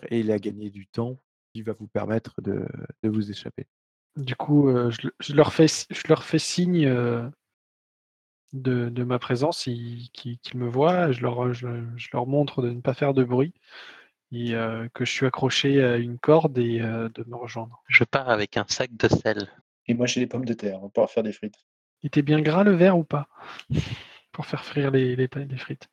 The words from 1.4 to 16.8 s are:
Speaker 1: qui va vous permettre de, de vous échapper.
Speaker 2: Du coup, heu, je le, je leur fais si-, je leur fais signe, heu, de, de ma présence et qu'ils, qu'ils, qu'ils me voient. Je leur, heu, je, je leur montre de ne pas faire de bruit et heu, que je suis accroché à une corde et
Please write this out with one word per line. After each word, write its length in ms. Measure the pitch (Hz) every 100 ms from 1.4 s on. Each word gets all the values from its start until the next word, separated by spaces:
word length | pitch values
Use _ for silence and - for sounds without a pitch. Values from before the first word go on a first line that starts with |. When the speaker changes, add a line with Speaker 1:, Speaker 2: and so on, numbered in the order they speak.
| _
Speaker 1:
qui 80 | 113
va 100 | 110
vous 140 | 104 104
permettre 540 | 104 104 113 - -
de, 260 | 101 101 - - - -
de 60 | 110
vous 220 | 107 104
échapper. 360 | 104 - - - _ _ _ _ 147
Speaker 2:
Du 200 | 127 123
coup, 340 | - 147 139
heu, 220 | 123 120
je 160 | 113 160
le, 60 | -
je 140 | -
leur 200 | 147 147
fais 140 | - 156
si-, 200 | - -
je 140 | - -
leur 160 | 151
fais 160 | - 156
signe, 460 | - - 180 170 139
heu, 420 | 123 120 117 123 - _ _ _ _ _ _ _ _ _ _ _
de, 360 | 135 127 123 120
de 140 | 120
ma 160 | 123 123
présence 480 | - 123 151 - 127
et 60 |
qu'ils, 360 | 120 120 120 123
qu'ils, 280 | - 123 120
qu'ils 200 | - 127
me 80 | 120
voient. 440 | 127 160 180 165
Je 100 | 120
leur, 220 | 123 120 123
heu, 80 |
je, 140 | 120 123 120 117 120
je 120 | -
leur 140 | 127 127
montre 340 | 143 139 -
de 80 | 120
ne 120 | 120
pas 120 | 131
faire 200 | 127 139
de 100 | 135
bruit 300 | 123 123 165 - _ - - - - _ -
et 220 | 120 120 113
heu, 340 | 113 113 117
que 120 | - 123
je 60 |
suis 140 | - 131
accroché 580 | - 131 - 139 139
à 140 | 123 120
une 220 | 120 120
corde 380 | - 160 160 123
et 240 | 117 113